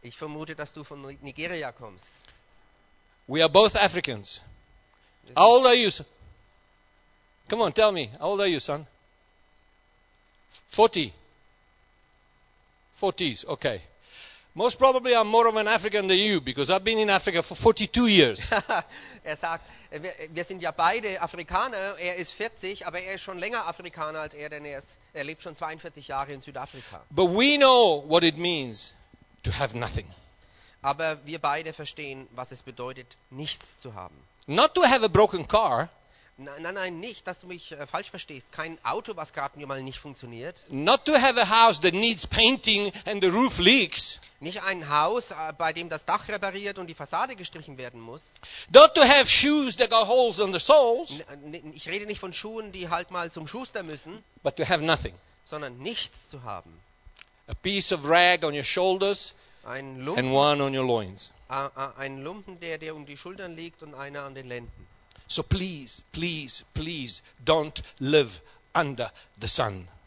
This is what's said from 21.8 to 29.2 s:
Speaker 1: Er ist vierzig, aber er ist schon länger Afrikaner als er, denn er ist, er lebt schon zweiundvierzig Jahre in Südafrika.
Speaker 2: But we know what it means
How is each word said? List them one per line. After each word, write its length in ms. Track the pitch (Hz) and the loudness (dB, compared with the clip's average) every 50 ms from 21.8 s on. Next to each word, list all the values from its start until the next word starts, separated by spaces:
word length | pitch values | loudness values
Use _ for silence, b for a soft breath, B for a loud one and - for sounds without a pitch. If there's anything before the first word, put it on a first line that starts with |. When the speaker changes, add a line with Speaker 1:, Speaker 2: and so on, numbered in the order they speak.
| 190 196 202 156 | -6 -6 -8 -6
Speaker 1:
Er 180 | 175 180 180 180 | -6 -6 -4 -4
ist 140 | 175 - | -6 -8
vierzig, 540 | - - 208 226 226 - - 185 202 202 - | -6 -6 -8 -8 -8 -10 -10 -10 -10 -8 -10
aber 160 | 175 156 180 | -8 -8 -8
er 140 | 180 185 196 | -8 -8 -10
ist 60 | 185 | -10
schon 180 | - - 190 180 | -10 -12 -10 -8
länger 260 | 175 214 240 233 196 | -8 -6 -6 -6 -6
Afrikaner 540 | 165 170 - 180 175 - 170 156 151 156 156 | -6 -10 -10 -14 -16 -10 -10 -10 -8 -8 -8
als 160 | 156 151 - | -10 -10 -12
er, 140 | 147 147 151 | -12 -14 -12
denn 160 | 151 147 147 | -12 -12 -14
er 120 | 147 143 135 | -12 -14 -14
ist, 220 | - - - _ _ _ _ | -14 -16 -20 _ _ _ _
er 100 | 156 143 | -10 -10
lebt 180 | - 160 _ | -10 -10 _
schon 140 | - 180 156 | -14 -16 -12
zweiundvierzig 540 | - 170 156 160 160 147 170 _ 151 135 - | -12 -10 -10 -10 -12 -16 -18 _ -18 -14 -10
Jahre 220 | 143 135 139 139 | -8 -8 -8 -8
in 100 | 143 135 | -10 -16
Südafrika. 600 | - - 139 131 127 - - 135 117 - - 82 - _ | -16 -16 -14 -14 -14 -14 -16 -20 -20 -18 -20 -20 -20 _
Speaker 2:
But 220 | - 175 190 175 | 0 0 2 2
we 260 | 175 208 247 277 294 294 | 4 4 4 4 6 6
know 480 | 277 269 254 247 233 196 160 143 139 151 | 6 8 8 8 6 6 4 0 -2 2
what 160 | 156 170 165 | 2 4 4
it 140 | 165 156 147 | 4 2 2
means 560 | 170 175 175 156 135 123 110 104 - - - - - _ - _ | -4 -2 -2 -2 -4 -6 -6 -8 -8 -8 -10 -20 -20 _ -20 _